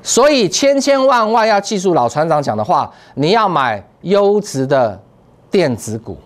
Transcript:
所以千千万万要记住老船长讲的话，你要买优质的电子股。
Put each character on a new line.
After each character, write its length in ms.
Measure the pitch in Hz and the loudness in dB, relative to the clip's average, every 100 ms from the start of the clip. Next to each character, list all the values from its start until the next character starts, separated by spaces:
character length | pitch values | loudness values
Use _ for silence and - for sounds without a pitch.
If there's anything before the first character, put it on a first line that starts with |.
所 260 | - - 285 | 0 2 4
以 180 | 277 196 | 2 0
千 320 | - 277 277 | 0 0 2
千 280 | 269 277 262 | 0 2 2
万 260 | 247 214 | 2 0
万 160 | 233 220 | 0 2
要 100 | 202 | 0
记 220 | 202 208 | -2 -2
住 140 | 185 | 0
老 120 | 160 120 | 0 0
船 220 | 151 165 | -2 0
长 140 | 151 | 0
讲 120 | 139 | -2
的 80 | 107 | -4
话， 300 | 107 156 123 - - | 0 -2 -2 -10 -16
你 160 | - 151 | -4 0
要 180 | 226 208 | 2 2
买 340 | 156 127 104 - _ | 0 -2 -4 -10 _
优 360 | 170 202 202 208 | -2 2 2 0
质 280 | 202 135 131 | -2 -6 0
的 340 | 135 117 95 - _ _ _ _ | 2 0 -4 -18 _ _ _ _
电 240 | 202 156 | 0 0
子 220 | 113 - 110 | -2 -8 -10
股。 220 | 107 82 | -10 -16